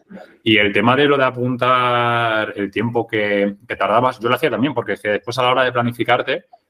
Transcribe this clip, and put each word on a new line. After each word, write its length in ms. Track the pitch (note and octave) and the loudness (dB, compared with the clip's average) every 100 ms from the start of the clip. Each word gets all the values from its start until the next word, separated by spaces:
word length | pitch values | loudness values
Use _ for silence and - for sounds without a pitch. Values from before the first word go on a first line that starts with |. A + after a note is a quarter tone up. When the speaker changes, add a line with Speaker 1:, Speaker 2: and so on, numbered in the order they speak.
| _ | _
Speaker 1:
<laughs> 340 | - - _ | -20 -20 _
Speaker 2:
Y 140 | A2+ G#2 | 0 2
el 160 | G#2 | 2
tema 240 | G2+ A#2 C3 | 2 2 4
de 80 | |
lo 120 | D3 C#3 | 4 2
de 80 | |
apuntar 1300 | C3 B2 B2 B2 B2 B2+ B2 A#2+ A#2+ A#2 A#2 A2 G#2+ G2+ | 0 0 -4 0 2 2 2 2 0 0 0 -2 -2 -4
el 160 | G2 | -4
tiempo 340 | G2 A#2 A#2+ A2+ | -2 -2 -2 -2
que, 480 | A2 G#2 G2+ G2+ G2 - | -2 0 0 0 -4 -10
que 80 | G#2 | -4
tardabas, 420 | G2 A2 B2+ G#2+ | 0 2 2 0
yo 100 | A#2 | -2
lo 60 | |
hacía 160 | B2 D#3 | 0 0
también, 240 | A2 C3+ | 0 -2
porque 200 | A#2+ G#2 | -2 -4
es 60 | G2 | -4
que 100 | G#2+ | -2
después 280 | G2+ - A#2+ | -4 -4 -2
a 40 | |
la 80 | B2 | 0
hora 120 | B2+ | 2
de 60 | B2+ | 2
planificarte, 760 | A#2+ A#2+ A#2+ A2+ A#2+ - D#3 - _ _ | 0 -2 -2 0 0 0 -6 -8 _ _